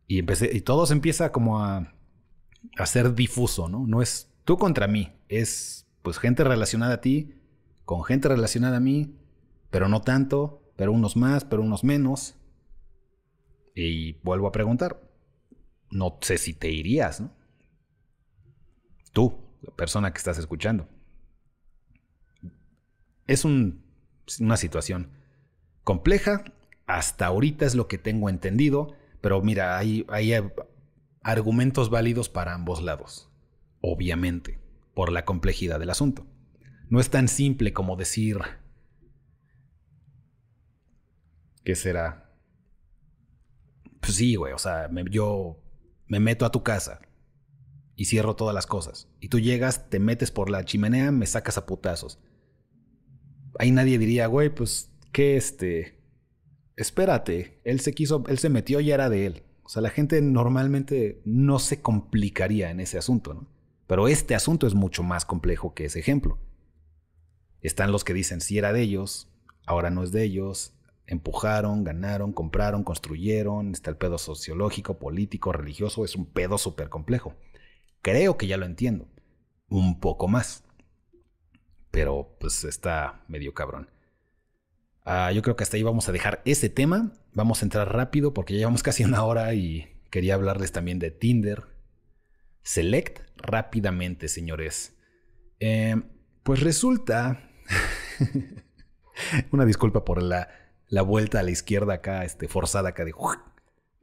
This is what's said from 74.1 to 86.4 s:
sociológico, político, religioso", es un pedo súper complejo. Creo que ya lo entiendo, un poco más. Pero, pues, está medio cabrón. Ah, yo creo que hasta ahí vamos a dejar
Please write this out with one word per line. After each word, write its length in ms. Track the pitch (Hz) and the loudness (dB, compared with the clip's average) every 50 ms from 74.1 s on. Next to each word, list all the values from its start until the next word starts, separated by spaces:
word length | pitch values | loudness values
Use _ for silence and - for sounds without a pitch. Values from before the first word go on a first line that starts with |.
| 85 82 | -2 -4
sociológico, 840 | - - 76 - - - 80 87 101 104 - - 98 - 95 82 | -6 -8 -10 -12 -10 -8 -4 -2 -2 -2 -2 -4 -8 -8 -10 -8
político, 520 | - 69 78 92 104 104 - 104 - 98 | -8 -6 -4 -4 -4 -4 -4 -4 -4 -4
religioso", 520 | 85 73 73 73 76 - 104 107 - - 110 | -4 -4 -6 -8 -6 -6 -6 -4 -2 -4 -4
es 120 | 92 - | -4 -4
un 100 | 95 90 | -6 -8
pedo 320 | 82 - 95 90 90 101 98 | -4 -4 -4 -2 0 -2 -2
súper 320 | - 98 82 - 76 71 | -2 -4 -6 -6 -8 -8
complejo. 460 | - 78 78 - 120 123 - - - - - - - - - - _ _ _ _ _ _ | -8 -10 -4 -2 -2 -2 -2 -6 -12 -16 -20 -20 -20 -20 -20 -20 _ _ _ _ _ _
Creo 360 | - 95 95 127 180 196 170 - | -2 2 4 4 4 4 2 2
que 100 | 113 95 | 0 -2
ya 100 | 95 95 | -2 -4
lo 80 | 92 | -4
entiendo, 420 | 90 85 - 120 123 113 87 - - - - _ _ _ _ _ _ _ _ _ _ | -6 -4 -2 -2 0 0 -2 -4 -10 -18 -20 _ _ _ _ _ _ _ _ _ _
un 300 | 101 98 92 92 87 - | 0 2 4 4 2 2
poco 280 | - 90 76 - 85 90 | 0 -2 0 0 0 2
más. 360 | 104 120 113 - - - - _ _ _ _ _ _ _ _ _ _ _ _ _ _ _ _ _ _ _ _ _ _ _ - - | 2 2 0 -2 -8 -14 -18 _ _ _ _ _ _ _ _ _ _ _ _ _ _ _ _ _ _ _ _ _ _ _ -14 -4
Pero, 440 | - 85 76 71 69 71 71 - - _ | 0 0 2 2 0 -2 -4 -8 -12 _
pues, 240 | - - - - - | -6 -6 -4 -4 -6
está 600 | 76 71 - - 90 82 80 76 - - - - - | -8 -10 -6 -4 -2 -2 -2 -2 -4 -6 -12 -16 -14
medio 260 | 82 76 71 69 69 | -12 -10 -10 -10 -8
cabrón. 360 | - 76 67 65 69 71 - _ _ _ _ _ _ _ _ _ _ _ _ _ _ _ _ _ _ _ _ _ _ _ | -8 -8 -8 -8 -12 -14 -18 _ _ _ _ _ _ _ _ _ _ _ _ _ _ _ _ _ _ _ _ _ _ _
Ah, 260 | - 90 90 90 90 | -4 -2 0 0 2
yo 100 | 95 107 | 0 0
creo 140 | 107 - 117 | 2 0 0
que 80 | - 104 | 0 -2
hasta 140 | - - 107 | -2 -2 0
ahí 60 | 110 | 0
vamos 240 | 117 113 113 - - | 0 0 0 0 -2
a 40 | |
dejar 300 | 113 107 - 104 104 - | -2 -2 0 -2 -2 -2